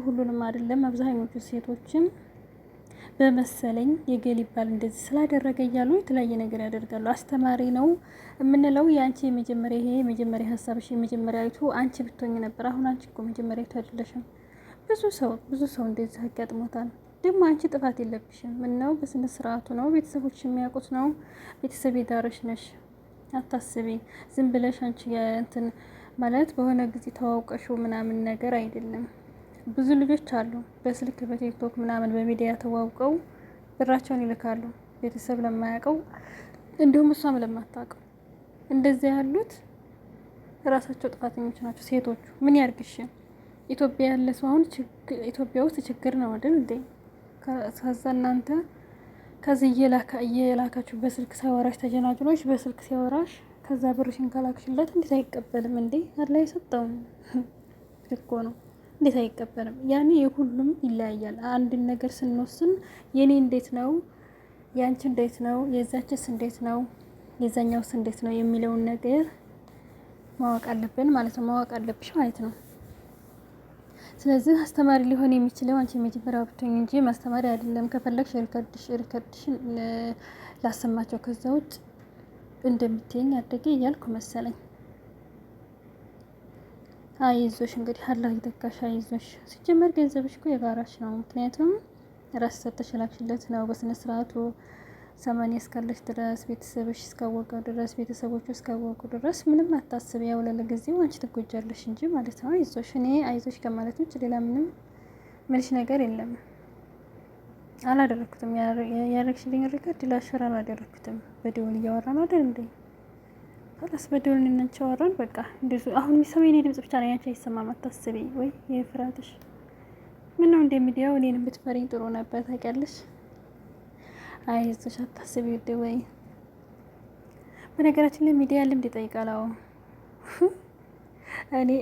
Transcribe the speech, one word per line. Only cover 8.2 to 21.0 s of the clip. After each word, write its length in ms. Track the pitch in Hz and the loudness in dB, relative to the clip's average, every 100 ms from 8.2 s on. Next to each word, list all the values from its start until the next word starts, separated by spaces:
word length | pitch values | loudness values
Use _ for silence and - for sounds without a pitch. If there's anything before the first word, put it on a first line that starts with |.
| - - | -16 0
የምንለው 500 | 269 285 285 277 320 | 4 6 6 6 6
ያንቺ 300 | 294 262 254 | 6 4 0
የመጀመሪያ፣ 560 | 269 240 233 233 233 240 | 0 0 -2 -2 -2 0
ይሄ 160 | 240 | 0
የመጀመሪያ 540 | 254 247 226 233 226 226 | 2 2 0 0 -2 -2
ሀሳብሽ 400 | 233 - 226 - | -4 -4 -6 -4
የመጀመሪያ 520 | 240 233 233 226 226 | -2 -2 -2 -2 -2
አይቱ 300 | 233 - 294 | -2 0 0
አንቺ 240 | 240 262 - | 2 0 -2
ብትሆኝ 320 | 233 - 240 226 | -8 -6 -4 -4
ነበር። 260 | 220 220 240 | -4 -4 -4
አሁን 200 | 254 262 | 0 0
አንቺ 180 | 254 | -2
እኮ 140 | - - | -6 -10
መጀመሪያ 400 | 226 233 233 226 | -8 -6 -6 -6
አይቱ 120 | 233 247 | -6 -8
አይደለሽም። 480 | 226 233 233 247 233 - - - - - | -8 -8 -10 -10 -14 -18 -20 -20 -20 -8
ብዙ 180 | - 440 415 | -2 0 0
ሰው፣ 200 | - 240 226 | 0 -2 -2
ብዙ 180 | - 269 277 | -6 -4 -2
ሰው 160 | - | -2
እንደዚህ 360 | 226 220 226 - | -4 -4 -6 -6
አጋጥሞታል። 640 | 233 - 233 226 233 233 233 - - - | -8 -6 -6 -6 -6 -6 -8 -10 -20 -2
ደግሞ 220 | 359 381 | 2 6
አንቺ 260 | 339 311 320 | 6 4 2
ጥፋት 300 | 285 262 240 | 0 -2 -2
የለብሽም። 520 | 226 220 - - 247 | -4 -8 -12 -16 -10
ምነው 360 | 240 247 247 269 | -6 -4 -2 0
በስነ 340 | 302 277 262 254 | -2 -2 -4 -4
ስርዓቱ 380 | - 233 233 - | -6 -6 -6 -6
ነው፣ 140 | 240 285 | -2 2
ቤተሰቦች 500 | 320 302 285 262 - | 2 0 -2 -4 -4
የሚያውቁት 480 | 254 247 247 262 - | -4 -2 -4 -6 -6
ነው። 160 | 262 | -2